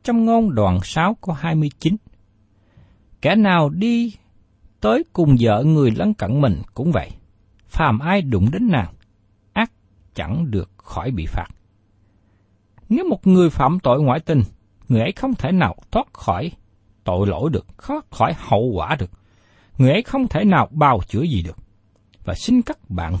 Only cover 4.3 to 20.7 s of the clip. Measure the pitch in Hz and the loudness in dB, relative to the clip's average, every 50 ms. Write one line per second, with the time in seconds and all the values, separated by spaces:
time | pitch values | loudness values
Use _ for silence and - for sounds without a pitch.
4.3 | _ _ _ _ _ _ _ - _ _ - 214 233 294 330 - - 180 165 143 | _ _ _ _ _ _ _ -20 _ _ 0 0 0 0 -2 -2 -2 2 4 6
5.3 | 135 117 117 113 104 110 139 156 160 151 139 117 110 - 185 214 208 - 101 95 | 6 6 4 4 2 2 2 2 2 4 2 2 2 0 -2 -2 -2 -4 -4 -4
6.3 | 127 147 143 113 85 73 - - - - 135 175 143 90 71 - - - _ _ | -2 0 0 0 0 -2 -6 -10 -8 -4 -2 -2 -2 -2 -4 -8 -14 -20 _ _
7.3 | _ _ _ _ _ _ _ _ - - 160 139 107 113 147 170 196 202 156 135 | _ _ _ _ _ _ _ _ -2 0 0 0 0 0 -2 -2 -2 -2 -2 -2
8.3 | 113 90 95 120 160 196 247 226 165 123 92 - - - _ _ _ _ _ _ | 0 0 0 0 0 0 0 0 0 0 -2 -6 -10 -20 _ _ _ _ _ _
9.3 | _ _ _ _ - 202 233 - _ _ _ _ _ _ _ _ - - 76 82 | _ _ _ _ -4 -4 -4 -4 _ _ _ _ _ _ _ _ -12 -10 -8 -6
10.3 | 113 165 170 131 104 92 - - _ _ - - - 98 - 131 123 87 80 - | -4 -4 -4 -2 -4 -4 -6 -8 _ _ -18 -14 -10 -8 -6 -6 -6 -6 -6 -4
11.3 | - 87 85 - - _ _ _ _ _ _ _ _ _ _ _ _ _ _ _ | -6 -6 -6 -10 -14 _ _ _ _ _ _ _ _ _ _ _ _ _ _ _
12.3 | _ _ _ _ _ _ _ _ _ _ - - 214 320 381 349 226 - - 190 | _ _ _ _ _ _ _ _ _ _ -6 -2 -2 -2 0 -2 -2 0 4 4
13.3 | 185 185 175 160 - - 131 135 175 185 - 131 120 147 151 127 127 160 - - | 6 6 4 2 2 2 2 2 2 2 2 2 2 2 2 2 0 0 -2 0
14.3 | 160 135 101 - - _ _ _ _ _ - - 120 110 113 - - - 262 269 | 0 2 0 0 -4 _ _ _ _ _ -4 0 0 0 0 -2 -4 -4 -4 -4
15.3 | 240 - - 139 190 180 143 87 - - - _ - 226 - - - - - - | -4 -4 -2 0 0 2 0 0 -2 -6 -8 _ -4 -4 -4 -4 -10 -6 -4 -2
16.3 | 90 92 143 175 - - _ _ _ _ _ _ _ _ - 92 90 92 101 101 | -2 -2 -4 -8 -10 -14 _ _ _ _ _ _ _ _ -6 -2 -2 0 0 0
17.3 | 80 73 131 165 131 92 - - - - - - 294 302 - _ - - 113 156 | -2 -2 -2 -4 -4 -4 -6 -10 -20 -16 -10 -8 -8 -8 -10 _ -4 -2 -2 -2
18.3 | 160 - - - - 104 120 127 101 82 76 104 156 135 92 - - - _ _ | -2 -4 -4 -2 0 0 0 -2 -4 -4 -4 -4 -4 -6 -6 -8 -12 -18 _ _
19.3 | _ _ _ _ _ _ _ _ - - 131 131 156 214 247 - - 277 254 - | _ _ _ _ _ _ _ _ 0 2 2 4 2 0 -2 -4 -4 -4 -2 -2
20.3 | - 160 214 202 180 139 110 - | -2 0 2 4 4 2 2 0